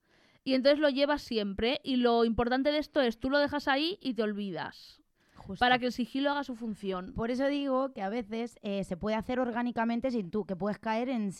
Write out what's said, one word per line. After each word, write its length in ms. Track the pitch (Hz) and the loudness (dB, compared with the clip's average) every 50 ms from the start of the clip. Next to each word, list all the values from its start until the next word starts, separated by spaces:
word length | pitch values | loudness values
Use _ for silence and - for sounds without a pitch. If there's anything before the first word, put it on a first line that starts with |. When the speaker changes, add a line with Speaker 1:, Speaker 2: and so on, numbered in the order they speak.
| _ _ _ _ _ _ _ _ - | _ _ _ _ _ _ _ _ -2
Speaker 1:
Y 100 | 269 262 | 0 2
entonces 240 | 262 233 277 294 294 | 4 6 6 6 6
lo 80 | 311 285 | 6 2
llevas 340 | 269 269 285 285 294 285 - | 4 4 2 2 2 0 -2
siempre, 580 | - 240 220 202 202 196 196 214 233 277 - - | -4 -2 -2 -2 -2 -2 -2 0 0 0 0 -2
y 120 | - 262 | 0 0
lo 280 | 247 247 240 233 233 233 | 2 4 4 6 6 4
importante 480 | 233 226 208 240 233 254 262 269 294 294 | 4 4 2 0 2 2 2 2 2 2
de 60 | 302 | 0
esto 220 | 294 - - 311 | 0 0 2 2
es, 180 | 269 240 226 - | 2 2 2 -2
tú 120 | - 262 | -2 0
lo 80 | 269 285 | 2 2
dejas 300 | 285 277 285 294 - 294 | 2 2 0 -2 0 0
ahí 300 | 269 269 302 330 392 - | 2 2 2 0 -4 -4
y 140 | - 262 233 | -6 -4 -2
te 80 | 202 220 | -2 -2
olvidas, 760 | 214 208 202 208 196 175 151 135 - - - - - - _ _ _ _ _ _ _ _ | -2 -2 -4 -6 -6 -6 -6 -8 -8 -12 -14 -20 -20 -20 _ _ _ _ _ _ _ _
Speaker 2:
Justo. 240 | - - - 196 - | -18 -14 -10 -4 2
Speaker 1:
para 180 | 247 247 254 254 | 4 4 4 4
que 80 | 240 | 2
el 60 | 247 226 | 0 -2
sigilo 380 | - 240 - - 269 277 285 285 | -2 -4 -4 -2 0 0 2 0
haga 100 | 285 277 | 0 -4
su 120 | - 254 | -6 -8
función. 560 | 220 240 226 208 - - 196 185 180 180 - - | -8 -8 -8 -8 -6 -6 -6 -4 -4 -6 -8 -6
Speaker 2:
Por 160 | 165 226 233 | -4 -4 -2
eso 160 | 254 240 277 | -2 0 0
digo 460 | 277 285 285 277 277 262 254 269 269 262 | 0 0 0 0 0 0 0 0 -2 -4
que 100 | 226 196 | -6 -6
a 60 | 190 | -4
veces, 480 | 208 247 226 196 220 226 233 240 - - - | -4 -4 -6 -6 -6 -6 -6 -8 -10 -8 -6
eh, 200 | 208 196 196 190 | -4 -4 -2 -2
se 120 | - 185 | -4 -4
puede 180 | 165 170 214 214 | -4 -2 -2 -2
hacer 220 | 220 - - 254 247 | -2 -2 -2 -2 -2
orgánicamente 720 | 247 240 226 233 247 240 233 233 226 233 233 240 254 262 | 0 0 0 -2 -2 -2 -2 -2 0 0 0 0 -2 0
sin 200 | 240 240 196 165 | 0 -2 -2 -2
tú, 140 | 170 214 190 | -2 -4 -4
que 120 | - 190 | -4 -4
puedes 220 | 170 180 208 202 - | -4 -2 -2 -4 -4
caer 300 | - 220 220 226 247 247 | -4 -4 -2 -2 -2 -2
en, 220 | 269 233 208 196 170 - | -2 -2 -2 -4 -4 -8